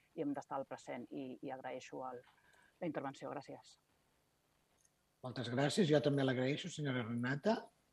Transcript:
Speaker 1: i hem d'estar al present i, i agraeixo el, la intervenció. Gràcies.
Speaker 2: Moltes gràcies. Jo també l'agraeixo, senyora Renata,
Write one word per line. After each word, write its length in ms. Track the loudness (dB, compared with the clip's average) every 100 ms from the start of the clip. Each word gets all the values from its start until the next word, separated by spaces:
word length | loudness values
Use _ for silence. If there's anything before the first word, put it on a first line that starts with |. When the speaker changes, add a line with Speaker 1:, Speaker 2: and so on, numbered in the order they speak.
| _
Speaker 1:
i 80 | -4
hem 120 | -2 -2
d'estar 240 | -4 -4
al 80 | -4
present 380 | -8 -8 -8 -8
i, 140 | -8 -8 -8
i 80 | -8
agraeixo 540 | -8 -6 -8 -8 -8 -8
el, 140 | -10 -14 _ _ -20 -20 _
la 80 | -2
intervenció. 460 | -2 -4 -6 -8
Gràcies. 400 | -8 -8 -14 -16 -20 _ _ _ _ _ _ _ _ _ _ _ _ _ _
Speaker 2:
Moltes 260 | -8 -6 -2
gràcies. 380 | 2 4 6 6
Jo 80 | 8
també 180 | 6 4
l'agraeixo, 480 | 4 4 2 0 -4
senyora 320 | -4 -2 -2 -2
Renata, 480 | -2 0 2 2 2 -2 _ _